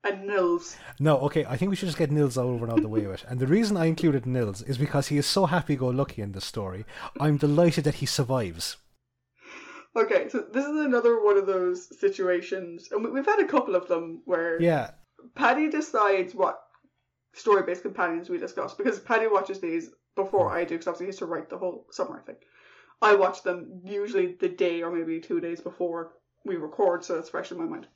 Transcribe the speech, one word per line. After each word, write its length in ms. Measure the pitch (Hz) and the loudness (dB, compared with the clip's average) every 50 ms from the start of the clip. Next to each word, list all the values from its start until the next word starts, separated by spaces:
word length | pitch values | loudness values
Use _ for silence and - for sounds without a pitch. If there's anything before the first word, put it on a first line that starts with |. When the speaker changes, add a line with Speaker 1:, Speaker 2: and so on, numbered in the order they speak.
| - | -2
Speaker 1:
and 240 | 208 196 190 196 | -4 -4 -4 -6
Nils. 480 | 202 208 196 180 175 175 170 - - - - - - - - | -2 0 2 2 2 0 0 -4 -8 -18 -18 -20 -20 -6 0
Speaker 2:
No, 180 | 135 156 151 131 | 2 4 4 4
okay, 220 | 135 143 - 160 139 | 2 0 0 0 -2
I 120 | - 139 | -2 -2
think 140 | 127 180 196 | -2 -2 -2
we 40 | 196 | -2
should 120 | - 196 | -2 -4
just 100 | 180 151 | -6 -2
get 140 | - 170 143 | -2 -2 0
Nils 260 | 147 151 147 135 120 | 2 2 2 2 2
over 260 | 131 123 127 123 117 117 | 0 -2 -2 -2 -2 -4
and 60 | 117 117 | 0 0
out 80 | 110 104 | 0 0
the 60 | 107 | 2
way 180 | 107 110 104 | -2 -2 -2
with. 180 | 98 95 - - | -2 -8 -10 -8
And 120 | - 127 127 | -8 -4 -2
the 80 | 135 | 2
reason 300 | 131 160 214 233 202 208 | 4 4 4 4 2 2
I 80 | 180 165 | 2 2
included 420 | 165 160 156 - 165 139 135 120 | 2 2 4 2 2 2 2 0
Nils 340 | 127 127 127 117 104 98 101 | 0 0 0 0 -2 -4 -8
is 160 | 110 - 139 | -6 -6 -2
because 300 | 120 147 143 - 143 135 | -2 -2 0 0 0 0
he 100 | - 147 | 2 0
is 80 | 143 139 | 0 0
so 220 | - - 196 190 | 2 2 2 2
happy-go-lucky 760 | 151 165 180 - - 151 127 131 127 123 131 139 - - - | 4 2 0 0 0 -2 0 0 0 0 0 -2 -2 -2 -8
in 120 | 104 101 98 | -8 -8 -8
this 120 | 95 - | -8 -10
story. 400 | - - 117 101 92 92 98 110 - - - - - - - | -8 -8 -6 -6 -6 -8 -10 -12 -14 -14 -14 -14 -12 -4 0
I'm 180 | 147 151 147 | 2 2 4
delighted 460 | 143 - 147 147 156 175 170 - - 143 | 4 4 4 6 6 6 6 6 4 0
that 100 | 147 143 | 0 -2
he 100 | - 143 | 0 -4
survives. 720 | - - - 139 117 135 127 110 92 82 82 - - - - _ _ _ _ _ _ _ _ _ _ _ _ _ - - - - - - - - _ _ | -2 0 0 0 0 0 0 0 -2 -6 -8 -8 -10 -10 -12 _ _ _ _ _ _ _ _ _ _ _ _ _ -20 -20 -20 -20 -18 -20 -20 -20 _ _
Speaker 1:
Okay, 340 | 233 214 - 214 175 - - | 0 2 4 4 2 2 2
so 120 | - 247 | -4 -4
this 240 | - - - 254 277 | -4 -2 -2 -2 -2
is 120 | 294 302 311 302 | 0 0 0 2
another 380 | 277 247 240 226 233 233 220 208 | 2 2 4 6 6 6 6 6
one 140 | 208 202 | 6 6
of 100 | 196 190 | 6 4
those 500 | 190 190 185 185 180 180 180 - - - _ | 2 0 2 2 0 -2 -4 -8 -16 -8 _
situations, 920 | - 196 196 - 190 180 180 175 175 - 190 190 185 170 170 170 - - | 0 0 0 2 0 2 2 0 0 -4 -6 -6 -6 -10 -14 -16 -12 -6
and 120 | - 214 226 | -4 -4 -4
we, 60 | 233 | -2
we've 160 | 233 269 277 | -2 -2 0
had 140 | 403 427 415 | 2 2 2
a 80 | - | 2
couple 280 | - - 262 - - 185 | 2 2 0 2 2 0
of 120 | 180 180 | 0 0
them 340 | - 180 165 165 165 165 - - | 0 -2 -2 -2 -8 -12 -14 -4
where 360 | - 180 165 165 170 165 165 | -2 -2 0 0 -2 0 2
Speaker 2:
Yeah. 300 | 170 170 165 143 117 - - _ _ _ _ _ - - _ | 2 2 2 2 -2 -4 -10 _ _ _ _ _ -20 -20 _
Speaker 1:
Paddy 360 | - 190 233 262 294 311 302 | 0 2 2 4 4 2 0
decides 640 | - 302 302 - - 226 208 202 196 190 180 180 - | 0 -4 -4 -2 0 2 4 4 4 2 0 -4 -2
what 260 | 190 185 - - - - _ _ _ _ _ _ _ _ _ _ _ _ _ _ | 0 0 0 0 -6 -16 _ _ _ _ _ _ _ _ _ _ _ _ _ _
story-based 480 | - - 226 208 196 185 175 175 180 | -4 2 4 4 4 4 0 -4 -6
companions 480 | - - - - 185 170 165 170 180 - | -6 -10 -4 -2 -2 -2 -2 -6 -6 -6
we 80 | 180 | -8
discuss, 380 | 165 - 180 - - - - - | -6 -6 -8 -6 -8 -8 -8 -8
because 240 | - 403 254 208 196 | -2 -2 -2 -2 -2
Paddy 280 | - - 233 220 220 | -2 0 0 0 2
watches 320 | 220 208 190 190 - 196 196 | 2 2 2 0 -2 -8 -6
these 280 | - 165 165 170 165 - - _ _ _ _ | -4 -4 -4 -4 -6 -8 -18 _ _ _ _
before 340 | - 196 190 - 196 170 - | -4 -4 0 2 2 2 2
I 140 | - 170 175 | 0 -2 -2
do, 140 | 165 165 | -2 -4
'cause 100 | 165 - | -6 -4
obviously 200 | 185 165 165 180 | -6 -6 -6 -8
he 20 | 196 | -10
has 80 | 190 | -8
to 80 | - 185 | -8 -8
write 240 | 165 170 160 160 - | -6 -6 -8 -8 -10
the 80 | - | -10
whole 300 | 180 190 180 170 - - _ | -6 -6 -6 -6 -8 -16 _
summer 300 | - - 196 - - - | -6 -6 -6 -6 -6 -14
thing. 160 | - - - _ _ _ _ _ _ - - - _ _ _ _ | -16 -18 -20 _ _ _ _ _ _ -20 -20 -20 _ _ _ _
I 140 | - 214 208 | 6 6 6
watch 280 | 196 190 180 185 - - | 6 6 2 2 -2 -4
them 380 | 185 180 175 160 151 185 180 175 | -4 -4 -4 -8 -14 -18 -18 -12
usually 520 | 190 202 202 202 214 240 196 180 180 180 | -8 -6 -6 -6 -2 0 0 0 0 -2
the 120 | - 190 | -2 -2
day 340 | 175 180 - 185 175 170 170 | -2 0 0 0 0 0 -2
or 80 | 170 170 | -4 -4
maybe 300 | 175 170 165 160 165 165 | -4 -4 -4 -4 -6 -6
two 220 | 165 - 165 170 | -4 -4 -4 -2
days 180 | 165 170 170 165 | -2 -4 -8 -8
before 540 | - 175 175 - 180 175 165 170 165 165 _ _ _ _ _ _ _ | -10 -12 -6 -4 -4 -4 -4 -6 -8 -10 _ _ _ _ _ _ _
we 100 | 202 185 | -6 -6
record, 480 | 170 151 151 - - 202 185 175 170 - | -6 -6 -8 0 2 2 2 2 0 -4
so 160 | - 175 160 | -4 -6 -6
it's 80 | 160 | -6
fresh 240 | - - 165 - - | -6 -8 -8 -8 -8
in 60 | 170 | -8
my 80 | 175 165 | -8 -6
mind. 200 | 160 - - - _ _ | -6 -8 -10 -12 _ _